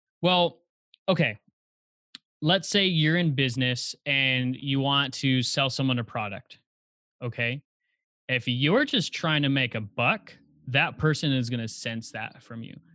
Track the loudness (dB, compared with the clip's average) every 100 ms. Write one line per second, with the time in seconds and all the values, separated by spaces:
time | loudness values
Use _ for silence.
0 | _ _ 2 4 2 -2 _ _ _ _
1 | 0 2 0 -2 _ _ _ _ _ _
2 | _ -20 _ _ 2 2 2 2 4 4
3 | 4 4 2 2 0 0 0 -2 -6 -8
4 | -2 2 2 2 0 -2 -2 0 2 2
5 | 0 -2 0 2 0 0 -2 0 0 -2
6 | -4 -6 -8 -8 -14 -20 _ _ _ _
7 | _ _ -8 -4 -4 -4 -10 _ _ _
8 | _ _ -4 -2 -2 0 2 2 2 0
9 | -2 -2 0 0 2 2 0 -4 -6 -2
10 | 0 0 -6 -20 _ _ -2 0 0 0
11 | 0 0 0 0 0 -4 -6 -8 -8 -8
12 | -8 -10 -12 -14 -18 -16 -14 -16 -20